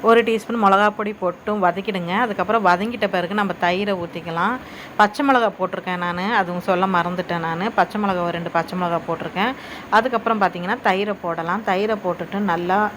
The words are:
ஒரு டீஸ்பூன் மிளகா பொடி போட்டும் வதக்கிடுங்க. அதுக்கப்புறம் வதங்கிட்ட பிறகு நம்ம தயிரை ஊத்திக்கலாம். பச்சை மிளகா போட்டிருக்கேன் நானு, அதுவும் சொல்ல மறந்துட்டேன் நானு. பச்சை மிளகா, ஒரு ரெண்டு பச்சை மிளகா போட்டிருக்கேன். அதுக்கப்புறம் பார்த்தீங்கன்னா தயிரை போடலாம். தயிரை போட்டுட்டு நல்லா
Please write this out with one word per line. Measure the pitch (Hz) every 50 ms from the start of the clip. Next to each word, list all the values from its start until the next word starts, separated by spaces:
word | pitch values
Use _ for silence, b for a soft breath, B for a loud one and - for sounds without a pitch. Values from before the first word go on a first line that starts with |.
| -
ஒரு | 220 226 233 226
டீஸ்பூன் | 226 220 214 208 - 226 233 208
மிளகா | 196 196 196 208 208 208
பொடி | 214 214 208 214 -
போட்டும் | 190 175 175 - - - 214 208 190
வதக்கிடுங்க. | 175 170 190 196 226 196 185 175 170 180 208 247
அதுக்கப்புறம் | 233 202 202 180 180 214 226 208
வதங்கிட்ட | 180 175 175 202 226 240 220 220 196 -
பிறகு | 180 175 175 202 214
நம்ம | 202 190 175 - 190
தயிரை | 175 180 185 202 208 196 180
ஊத்திக்கலாம். | 170 170 - 170 160 170 165 165 175 208 247 254 B B B B B B B -
பச்சை | 208 202 - - 294
மிளகா | 277 269 247 233 208 190
போட்டிருக்கேன் | - 185 180 - 175 - 185 180 180 180
நானு, | 175 175 175 185 202 240 214
அதுவும் | 190 175 180 180 175
சொல்ல | - 190 180 185 190 190
மறந்துட்டேன் | 175 170 175 180 180 175 - 170 170 165
நானு. | 165 165 170 185 226 226
பச்சை | - 180 - - 208
மிளகா, | 208 202 190 180 175
ஒரு | 175 170
ரெண்டு | 170 170 170 -
பச்சை | 170 165 - - 185
மிளகா | 180 170 170 165 156
போட்டிருக்கேன். | - 165 160 165 165 151 175 202 247 277 B B B B B B B -
அதுக்கப்புறம் | 214 226 262 240 220 - 226 226 214
பார்த்தீங்கன்னா | 202 180 - 175 175 185 226 247 -
தயிரை | 226 185 190 208 208 202 196 -
போடலாம். | 175 165 165 160 170 180 214 220 208
தயிரை | 190 185 208 214 220 202 -
போட்டுட்டு | 180 170 - 180 165 - 196 208 190
நல்லா | 170 170 175 175 185 202 208 208 208